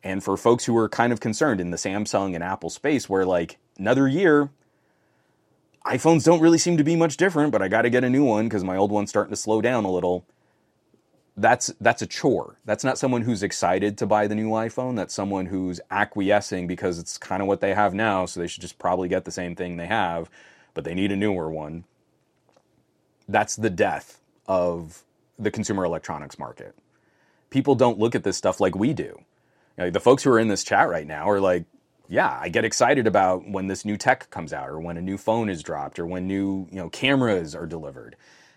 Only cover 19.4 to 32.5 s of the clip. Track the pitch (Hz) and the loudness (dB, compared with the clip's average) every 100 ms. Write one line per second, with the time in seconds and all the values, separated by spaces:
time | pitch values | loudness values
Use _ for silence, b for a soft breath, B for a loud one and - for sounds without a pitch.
19.4 | 90 87 87 87 85 113 92 85 82 b | -8 -8 -8 -8 -4 -2 -2 -4 -8 b
20.4 | b b b - - 87 98 98 104 95 | b b b -10 -6 -2 -2 0 -2 -2
21.4 | 80 78 76 82 87 _ _ _ _ _ | -4 -6 -8 -12 -16 _ _ _ _ _
22.4 | _ _ _ _ _ _ _ _ - 104 | _ _ _ _ _ _ _ _ 0 0
23.4 | 104 - 110 87 101 76 - - _ _ | 0 0 -2 2 0 0 -10 -20 _ _
24.4 | - 95 87 85 80 80 _ _ _ _ | -2 0 0 -2 -10 -18 _ _ _ _
25.4 | 107 110 104 98 90 82 - 78 71 - | -4 -4 -4 -2 -2 -4 -6 -10 -10 -14
26.4 | 64 - 50 - _ _ _ _ _ _ | -14 -14 -18 -20 _ _ _ _ _ _
27.4 | _ 131 139 127 123 104 113 117 98 92 | _ -2 2 4 4 4 0 0 -2 -2
28.4 | 95 92 95 92 117 151 - - _ _ | -2 2 0 2 -2 -2 -8 -12 _ _
29.4 | _ _ _ - 90 90 - 139 139 117 | _ _ _ -6 -2 2 6 6 6 4
30.4 | 110 98 - 104 156 85 76 76 85 101 | 4 0 0 2 2 0 -4 -6 0 2
31.4 | 98 90 85 _ _ _ _ 107 185 - | 4 2 -2 _ _ _ _ 0 0 -2
32.4 | 85 | -2